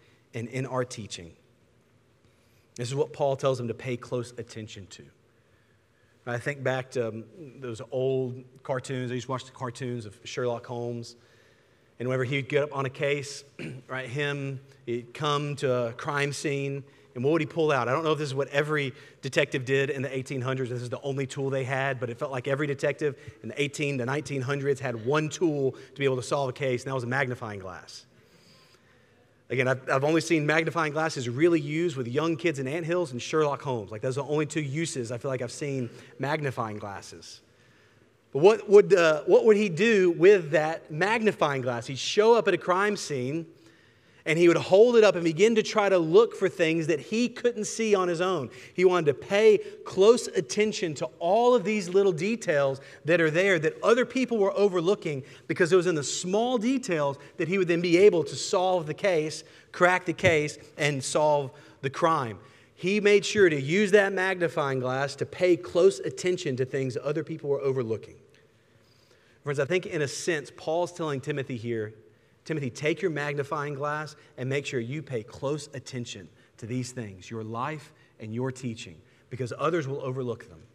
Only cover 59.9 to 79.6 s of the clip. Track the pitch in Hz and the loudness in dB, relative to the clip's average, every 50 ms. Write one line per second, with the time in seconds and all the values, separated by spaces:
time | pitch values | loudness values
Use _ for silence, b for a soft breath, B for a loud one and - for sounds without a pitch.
59.9 | 180 180 - 175 156 - - 180 165 151 147 147 - - B B B B 151 147 | 4 4 0 -2 -4 2 4 4 4 4 2 0 -4 -10 B B B B 0 0
60.9 | 147 135 - - - 165 151 151 147 147 139 127 - B B B B B - 139 | 0 0 -4 -2 0 2 4 4 2 2 0 -4 -10 B B B B B -8 -6
61.9 | 135 - 175 165 165 151 131 110 101 98 B B B B B B B B - 185 | -4 0 2 2 2 2 0 -4 -6 -10 B B B B B B B B -2 0
62.9 | 202 214 196 202 208 202 - - - 214 190 170 151 139 135 143 170 202 214 185 | 2 4 6 6 6 6 4 2 4 6 6 6 6 2 0 2 2 2 4 4
63.9 | 190 208 196 196 196 185 185 190 190 180 170 160 - 170 143 135 135 131 123 127 | 4 2 2 2 0 -2 -2 -2 -2 -2 -2 -2 0 0 -2 0 -2 -2 -2 -2
64.9 | 131 135 143 139 - - 131 - - - 180 185 175 175 - - - 175 180 196 | -2 -2 -4 -4 -6 -8 -8 -8 -4 0 4 4 4 2 0 -2 2 4 4 4
65.9 | 190 - - 160 - - - 180 180 175 - 147 127 120 131 131 - 139 135 127 | 4 2 -6 -8 -8 -4 -4 -2 -2 -2 -4 -4 -2 -2 -4 -2 -2 -4 -4 -4
66.9 | 120 127 - 147 151 - - - 165 - - 143 139 139 139 135 131 131 120 110 | -4 -6 -4 -4 -4 -4 -4 -6 -8 -8 -4 -2 -2 0 0 -2 0 -2 -2 -4
67.9 | 110 101 - - - - _ _ _ b b b b b b b b b b b | -4 -6 -8 -14 -20 -20 _ _ _ b b b b b b b b b b b
68.9 | b b b b b b b b b b b 143 143 143 139 127 180 185 180 208 | b b b b b b b b b b b -6 -2 -2 -2 0 0 -2 -2 -2
69.9 | 185 156 143 131 - - - 185 170 147 127 - - - - 160 160 175 175 170 | -4 -4 -4 -4 -4 -6 -4 -2 -2 -2 -4 -8 -14 -10 -6 -4 -2 -2 -2 -4
70.9 | 175 - 165 156 143 131 - 151 147 139 135 - 131 113 107 120 117 110 107 107 | -4 -6 -6 -4 -4 -6 -6 -6 -6 -6 -6 -8 -8 -8 -6 -6 -4 -4 -6 -8
71.9 | - - - - b b b b b b b - 160 151 143 120 - - 147 151 | -10 -18 -20 -20 b b b b b b b -8 -6 -6 -6 -6 -6 -2 -2 -2
72.9 | 170 175 196 175 151 143 143 147 143 147 135 - 160 151 143 147 143 135 143 147 | -2 0 -2 -4 -2 -2 -4 -4 -4 -4 -4 -4 -4 -6 -4 -6 -6 -6 -6 -4
73.9 | 151 151 156 151 - B B B B B 127 131 135 143 131 - 147 120 117 117 | -4 -6 -8 -10 -14 B B B B B -6 -4 -4 -4 -4 -4 -6 -6 -6 -6
74.9 | 143 160 151 - 127 113 104 - - - 139 135 151 151 - - - 131 - - | -8 -10 -10 -8 -8 -8 -8 -10 -12 -8 -6 -6 -6 -6 -8 -12 -14 -14 -14 -12
75.9 | 135 123 117 - - 101 87 76 _ b b b b b 120 104 127 127 123 127 | -10 -10 -10 -10 -12 -16 -16 -20 _ b b b b b -10 -8 -6 -6 -6 -8
76.9 | - 127 110 101 95 90 92 - 117 113 110 110 113 117 127 151 156 147 - - | -10 -12 -12 -12 -12 -16 -16 -12 -12 -10 -10 -8 -8 -6 -6 -6 -8 -10 -14 -20
77.9 | _ b b b b b 113 107 110 120 127 131 127 - 131 120 113 - - 92 | _ b b b b b -14 -10 -6 -6 -6 -6 -6 -8 -8 -10 -10 -10 -14 -16
78.9 | 80 - - b b b b b - 123 127 113 - - | -18 -20 -20 b b b b b -10 -8 -8 -8 -6 -4